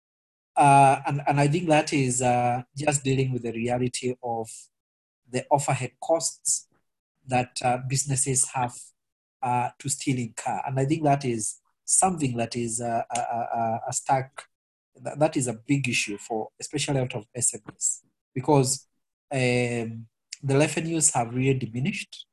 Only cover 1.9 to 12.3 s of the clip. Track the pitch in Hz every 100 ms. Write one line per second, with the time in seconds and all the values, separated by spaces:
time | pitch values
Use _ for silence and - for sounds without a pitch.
1.9 | 147 127 120 127 123 123 123 - 139 151
2.9 | 143 131 131 131 123 117 113 120 123 123
3.9 | - 123 123 123 117 110 - - _ _
4.9 | _ _ _ - 123 - 143 143 127 131
5.9 | - - 165 160 - - - - _ _
6.9 | _ _ _ 131 127 127 - 127 123 131
7.9 | 135 147 131 143 127 - 135 123 - -
8.9 | _ _ _ _ - 127 123 123 - 139
9.9 | - - 127 113 - - 104 - 131 139
10.9 | 160 151 139 135 113 110 - _ _ -
11.9 | - 190 175 139